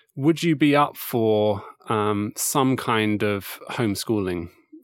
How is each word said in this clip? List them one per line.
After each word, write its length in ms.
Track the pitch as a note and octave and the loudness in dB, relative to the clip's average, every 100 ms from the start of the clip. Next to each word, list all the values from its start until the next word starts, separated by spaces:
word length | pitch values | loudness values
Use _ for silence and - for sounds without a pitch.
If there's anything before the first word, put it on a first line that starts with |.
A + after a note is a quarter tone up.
| _ C#3 | _ -2
"Would 260 | C#3+ D#3+ | 0 2
you 140 | E3+ C#3+ | 0 2
be 180 | D3 | 4
up 220 | C#3+ C#3+ - | 4 2 -2
for, 680 | - A#2+ A2 G#2+ G#2+ G2 - - - | -4 0 2 4 2 0 -6 -12 -4
um, 420 | A2 G#2 G2+ G#2 | -2 0 -2 -4
some 440 | - - D3+ C3 B2+ | -4 -2 2 2 0
kind 440 | - A2+ G#2+ G#2 | 0 0 2 0
of 380 | G#2+ G2+ - - - | 0 -2 -6 -14 -10
homeschooling 800 | - A2+ G#2 - G#2+ F#2 F2 E2+ _ _ - | -2 -2 -2 -2 -2 -2 -4 -8 _ _ -18